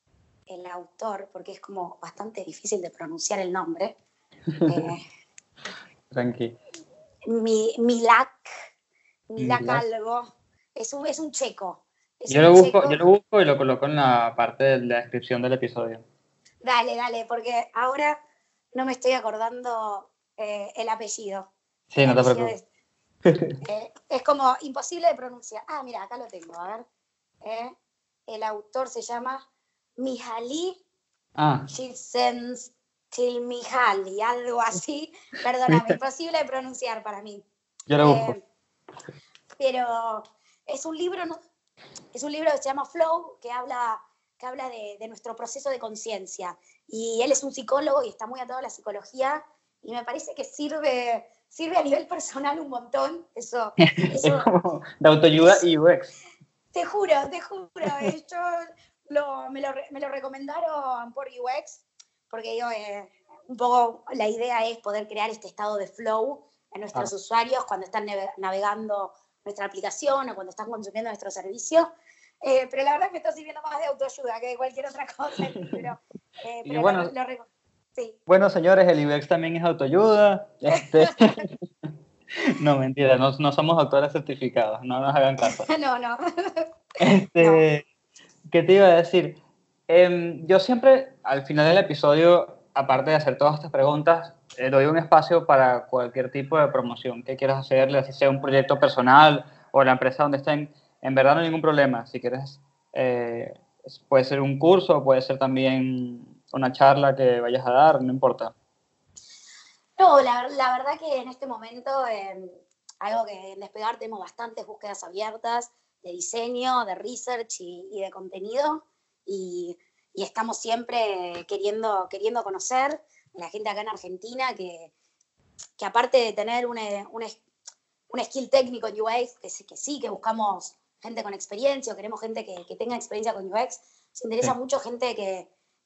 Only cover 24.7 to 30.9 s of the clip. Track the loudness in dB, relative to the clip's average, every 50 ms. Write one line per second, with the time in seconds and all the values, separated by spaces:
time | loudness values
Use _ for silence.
24.7 | -10 -10 -10 -10 -6 -2 0 0 0 -2 -6 -14 -16 -18 -18 -18 -16 -16 -14 -12
25.7 | -12 -12 -12 -12 -12 -14 -14 -14 -14 -14 -14 -16 -18 -20 -20 -18 -16 -14 -12 -12
26.7 | -12 -14 -16 _ _ _ _ _ _ _ _ _ _ _ -14 -12 -10 -10 -10 -12
27.7 | -16 _ _ _ _ _ _ _ _ _ _ -16 -12 -8 -8 -8 -8 -10 -12 _
28.7 | -8 -6 -6 -6 -8 -12 -10 -10 -10 -8 -8 -8 -10 -10 -12 _ _ _ _ _
29.7 | _ _ _ _ _ -8 -8 -6 -6 -8 -10 -12 -10 -10 -10 -8 -8 -6 -6 -6
30.7 | -8 -10 _ _